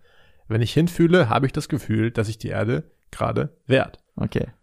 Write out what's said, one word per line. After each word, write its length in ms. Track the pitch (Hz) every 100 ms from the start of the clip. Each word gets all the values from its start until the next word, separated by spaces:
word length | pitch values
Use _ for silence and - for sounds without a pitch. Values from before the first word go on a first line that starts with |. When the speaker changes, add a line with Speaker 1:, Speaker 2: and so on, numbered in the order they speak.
| _ _ _ _ -
Speaker 1:
Wenn 120 | 113
ich 100 | 117
hinfühle, 540 | 143 175 - 170 180 123
habe 160 | 117 135
ich 60 |
das 160 | 151 -
Gefühl, 420 | 135 - 110 113
dass 160 | 117 107
sich 100 | 110
die 120 | -
Erde 420 | 98 107 139 - _ _
gerade 440 | - - - 147 - -
wehrt. 340 | 131 - - _ -
Speaker 2:
Okay, 320 | - - - -